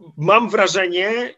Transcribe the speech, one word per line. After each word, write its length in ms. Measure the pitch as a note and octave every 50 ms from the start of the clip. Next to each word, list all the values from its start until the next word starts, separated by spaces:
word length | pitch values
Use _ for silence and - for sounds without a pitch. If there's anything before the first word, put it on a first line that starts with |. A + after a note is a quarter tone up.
| F3 D#3+ - D3
mam 320 | D3+ F3+ G3+ A#3 A#3+ G3+
wrażenie, 840 | G3+ G#3+ G3 F3 E3 G3 F#3+ F3 F3 F3+ F#3+ G#3 A3+ A#3+ B3 A#3+ -